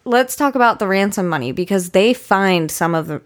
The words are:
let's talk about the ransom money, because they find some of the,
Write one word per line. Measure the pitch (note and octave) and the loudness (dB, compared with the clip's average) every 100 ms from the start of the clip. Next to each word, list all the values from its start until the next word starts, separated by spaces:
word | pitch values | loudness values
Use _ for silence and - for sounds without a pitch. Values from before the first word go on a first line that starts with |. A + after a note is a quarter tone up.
let's | - A#3+ B3 - | 0 0 0 0
talk | D4 | -2
about | C4+ A#3+ - | 2 2 2
the | G3+ | 0
ransom | F#3+ G3 G3 F3+ | 0 0 -2 -2
money, | D#3 D#3 | -2 -4
because | - F3+ G3 F3 | -6 -2 -2 0
they | F#3 G#3+ | 2 2
find | B3 - G3 G3 F3+ D#3 | 0 0 0 2 2 0
some | - E3 | -2 -2
of | E3 D#3+ | -2 -4
the, | D3 | -8